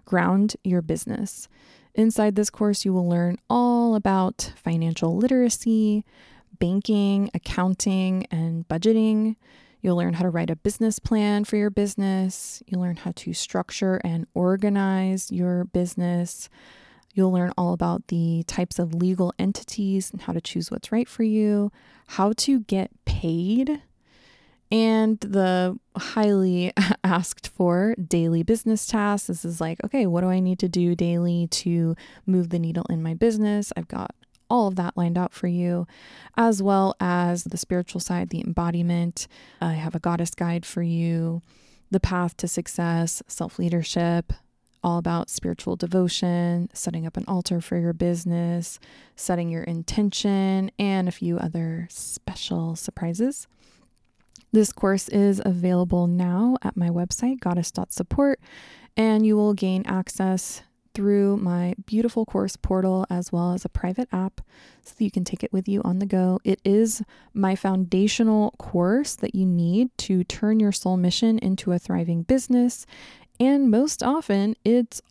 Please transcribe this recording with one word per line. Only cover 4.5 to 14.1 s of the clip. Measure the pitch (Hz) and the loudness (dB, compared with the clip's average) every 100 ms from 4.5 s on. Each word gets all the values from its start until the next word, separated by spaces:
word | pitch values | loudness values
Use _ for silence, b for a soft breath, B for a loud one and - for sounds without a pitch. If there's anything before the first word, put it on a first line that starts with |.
| - | -8
financial | - 165 165 165 165 175 | -4 0 0 0 0 2
literacy, | 254 262 240 - 233 220 214 208 - b b b b - | 2 4 2 0 0 2 2 0 -4 b b b b -4
banking, | 175 196 - 208 202 196 202 | 0 0 0 2 2 2 0
accounting, | - - - 185 185 - 190 185 185 - | -4 -6 0 0 0 0 0 0 -2 -2
and | 160 165 165 165 | -4 -2 -4 -4
budgeting. | 165 214 220 220 214 220 220 b b b b | 0 2 4 4 2 0 -4 b b b b
You'll | 185 175 | 0 0
learn | 175 170 | 0 0
how | |
to | 180 | 0
write | 170 165 | 0 -2
a | 160 | -2
business | 208 - 220 - | -4 0 -2 -2
plan | - 220 208 208 208 | 0 0 2 2 0
for | 214 | 0
your | 208 | 0
business. | 202 202 202 196 190 190 - - - - | 0 -2 0 0 0 -2 -4 -12 -14 -8
You'll | 185 | -4
learn | 180 170 | -4 -4
how | 180 170 | -8 -10
to | - | -8
structure | 170 - 185 175 - 190 185 | -8 -4 -4 -4 -2 0 0
and | 175 | -2